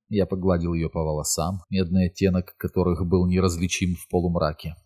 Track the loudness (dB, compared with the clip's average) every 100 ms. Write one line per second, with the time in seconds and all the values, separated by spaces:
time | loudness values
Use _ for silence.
0 | _ 0 0 0 0 2 0 -2 -2 -4
1 | -4 -4 -4 -4 -4 -6 -4 -2 2 2
2 | 2 2 2 2 -2 -8 -4 0 2 0
3 | 2 2 4 4 2 0 -2 -2 -2 -2
4 | -2 -2 0 0 -2 -4 -10 -14